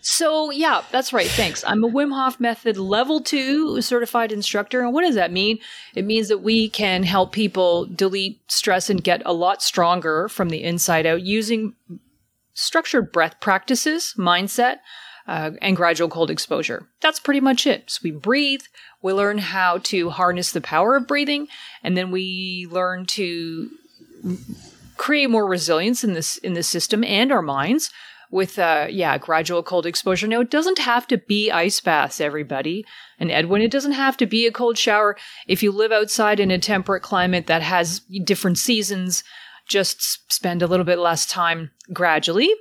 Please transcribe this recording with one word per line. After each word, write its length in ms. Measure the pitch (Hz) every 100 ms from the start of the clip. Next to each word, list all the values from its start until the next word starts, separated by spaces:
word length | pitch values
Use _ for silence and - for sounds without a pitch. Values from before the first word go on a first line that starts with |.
| -
So, 440 | - 320 311 311
yeah, 300 | 285 320 208 -
that's 200 | 254 262
right. 140 | 240 175
Thanks. 380 | - 190 143 -
I'm 160 | -
a 60 | 233
Wim 240 | 262 285
Hof 260 | 269 262 254
Method 380 | 233 226 233 196
Level 440 | 190 208 262 311
two 600 | - 294 262 294 311 226
certified 480 | 233 240 233 240 226
instructor. 500 | 214 196 208 202 254
And 100 | 240
what 80 | 277
does 140 | 349 226
that 160 | 175
mean? 260 | 180 202 220 - - - -
It 80 |
means 240 | 196 220 208
that 100 | 202
we 300 | 202 226 220
can 340 | - 202 185
help 300 | 185 196 185
people 540 | - 208 190 180 170 180
delete 540 | 180 190 196 196 - _
stress 400 | - - 185 185
and 140 | 190
get 180 | 180 175
a 80 | -
lot 300 | 170 180 196
stronger 680 | - - 170 180 160 156 214
from 220 | - 175
the 120 | 156
inside 440 | 170 175 - 165 160
out 160 | 170
using 520 | 185 214 214 226 214 - _ 175 _ _ _ _ _
structured 560 | - - 330 320 269 208
breath 300 | 175 160 -
practices, 760 | - 190 - 247 311 320 - -
mindset, 600 | 180 175 190 - 247 - - - - - -
uh, 240 | 175 156 190
and 160 | 196 180
gradual 320 | 170 165 170
cold 220 | 165 165
exposure. 560 | 156 - 156 - 117 - _
That's 180 | 311 311
pretty 220 | - 277
much 260 | 262 247 294
it. 240 | - -
So 100 | -
we 80 | 170
breathe, 500 | 151 202 269 285 269 - - - _
we 100 | 190
learn 260 | 196 202 208
how 400 | 180 190 185 180
to 320 | - 190 170
harness 420 | 156 180 180 175
the 80 | 170
power 340 | - 156 208
of 140 | 269 247
breathing, 400 | 285 285 294 294 - - -
and 140 | - 180
then 160 | 185
we 560 | 185 190 185 185 185 175
learn 360 | 175 185 180 185
to 640 | 208 180 170 165 165 - - _ _ - - 185 185 - - - - - -
create 340 | - 294 269
more 180 | 226 202
resilience 560 | 180 165 160 202 247
in 80 | 220
this, 220 | 165 156 -
in 160 | -
the 80 | 170
system 400 | 160 170 - 214
and 300 | 233 202 262
our 100 | 254
minds 480 | 156 135 147 294 - - - - - 190
with, 220 | 185 -
uh, 280 | 170 156 147
yeah, 260 | 190 165 139
gradual 440 | - 160 165 175
cold 240 | 170 180 170
exposure. 420 | 170 - 180 214
Now, 120 | 226
it 80 | 247
doesn't 280 | 294 339 370
have 280 | 262 240 -
to 80 | 226
be 320 | - 208 214
ice 300 | 170 175 -
baths, 400 | 180 156 139 -
everybody. 640 | 147 147 143 135 143 190 208 - - _
And 120 | 170
Edwin, 320 | 156 170 202
it 80 | 226
doesn't 220 | 277 285
have 240 | 269 269 262
to 80 | 214
be 200 | 220 233
a 60 |
cold 240 | 220 240 226
shower. 400 | - 208 208 202 - - -
If 140 | 190
you 100 | 208
live 180 | 196 220
outside 480 | 220 214 - 214 208
in 120 | 196
a 80 | 180
temperate 440 | 190 196 185 185
climate 440 | - 190 180 180 160
that 160 | 165
has 380 | 156 180 165 180 _ 190
different 340 | 175 196 190 175
seasons, 640 | - 226 196 196 185 175 - - - - -
just 300 | 196 180 -
s-, 180 | - - _
spend 320 | - 185 175
a 40 | 170
little 180 | 180
bit 140 | 175 175
less 260 | 170 165 -
time 440 | 185 170 165 160 _ -
gradually 580 | 175 175 156 156 175 330 427